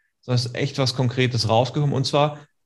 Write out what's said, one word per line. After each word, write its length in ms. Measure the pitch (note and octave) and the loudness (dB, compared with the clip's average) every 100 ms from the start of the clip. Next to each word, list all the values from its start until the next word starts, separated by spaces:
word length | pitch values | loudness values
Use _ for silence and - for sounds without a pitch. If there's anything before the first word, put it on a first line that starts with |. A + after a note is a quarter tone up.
| _ _ | _ _
sondern 160 | - B2 | -2 -2
es 80 | - | 0
ist 80 | |
echt 240 | B2 C3+ - | -4 -4 0
was 160 | C3 | -2
Konkretes 540 | - B2+ C3+ B2+ A#2+ G#2+ | 0 0 0 0 0 2
rausgekommen. 460 | A2+ B2+ D3+ C#3+ | 2 2 0 0
Und 120 | D3+ B2+ | 0 0
zwar 320 | D3 D3 D3 - _ | 2 0 -2 -16 _